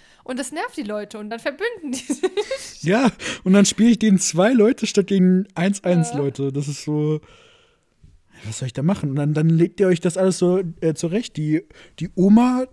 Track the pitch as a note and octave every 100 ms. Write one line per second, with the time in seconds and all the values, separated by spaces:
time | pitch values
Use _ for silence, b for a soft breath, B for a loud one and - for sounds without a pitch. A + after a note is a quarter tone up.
0 | b b - B3+ B3+ D4+ A#4+ - G#3 G#3
1 | G3+ A3 G#3+ A3+ D4+ C#4 A4 A4 D4+ B3+
2 | - C#4+ F#4 F#4+ - C5+ - - D3 G#3+
3 | C4 - B B F3+ G3+ G3 - A#3 A3
4 | A3 F#3+ - D#3+ G#3 B3+ G#3 C4 G#3+ -
5 | F#3+ G3 F#3 F#3 G3+ - F#3 G3+ F3+ F3
6 | D#3 C#3+ C#3 C3+ C#3 C#3 C#3+ C#3 - D3+
7 | D3+ D#3 b b b b b b b _
8 | - _ _ _ G#2+ A2+ C3 C3+ D#3 G3+
9 | D3 C3+ D3 D3+ D#3+ E3 F3 - F#3 E3+
10 | F3+ F3+ F#3+ - F3+ F#3 F3+ - D#3+ D#3
11 | E3+ G3 A#3+ D3+ D3+ D#3 - B B -
12 | E3+ - F#3+ A3 B3 B3+ B3+